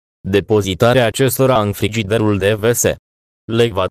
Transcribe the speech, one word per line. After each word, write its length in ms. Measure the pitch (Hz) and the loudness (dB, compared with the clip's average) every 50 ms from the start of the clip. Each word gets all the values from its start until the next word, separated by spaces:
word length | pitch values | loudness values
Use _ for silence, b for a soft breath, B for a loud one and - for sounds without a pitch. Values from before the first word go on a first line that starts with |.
| _ _ _ _ - 95 | _ _ _ _ -4 -2
Depozitarea 760 | 98 98 85 - 107 107 98 95 90 - 117 117 123 131 120 | 0 0 2 2 0 0 0 0 -2 0 2 2 2 2 2
acestora 540 | 110 - - 135 123 - - 135 127 127 113 | 0 0 0 0 0 0 0 2 2 2 2
în 120 | 104 101 | 0 -2
frigiderul 680 | 101 - 104 98 107 113 104 95 110 113 107 107 104 95 | -2 -2 -4 -4 -2 -4 -4 -2 -2 0 0 0 0 0
de 160 | 95 101 110 | 0 0 0
V 180 | 101 104 117 | 0 0 0
S 100 | 117 - - 92 69 - _ _ _ _ _ _ _ _ _ - | 0 0 0 -2 -2 -4 _ _ _ _ _ _ _ _ _ -4
le 160 | 113 117 120 120 | 0 0 0 0
va 160 | 95 95 92 90 | 0 -2 -4 -2